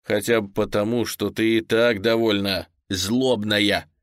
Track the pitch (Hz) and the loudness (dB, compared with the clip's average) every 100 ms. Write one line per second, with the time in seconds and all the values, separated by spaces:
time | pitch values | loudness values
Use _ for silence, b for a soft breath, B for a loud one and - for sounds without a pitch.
0 | - 107 110 113 101 - 101 104 104 120 | -4 -2 2 0 0 -4 -2 0 -2 -2
1 | 104 - 101 95 113 113 - 113 120 104 | -2 -4 -6 0 2 2 0 2 2 2
2 | 110 113 113 101 98 92 - _ - 95 | 0 2 2 0 0 -4 -8 _ -10 -6
3 | 95 120 131 110 104 104 101 92 - _ | -2 0 2 0 0 0 2 0 -4 _